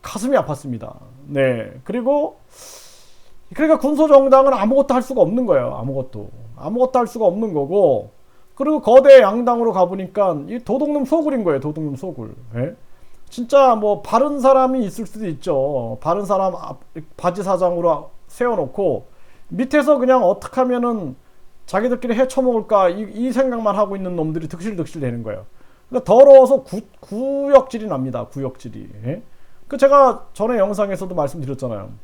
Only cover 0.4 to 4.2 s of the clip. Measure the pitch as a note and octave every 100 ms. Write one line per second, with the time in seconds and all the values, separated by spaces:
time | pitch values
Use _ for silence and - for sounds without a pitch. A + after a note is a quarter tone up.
0.4 | D3+ D3 C#3+ A#2 A2 - - - C#3+ C#3
1.4 | C3 A#2+ G#2+ - - A3 A#3+ D4 D4+ -
2.4 | - - - - - - - - - -
3.4 | - - D4+ D#4 C4+ D4 D#4 C#4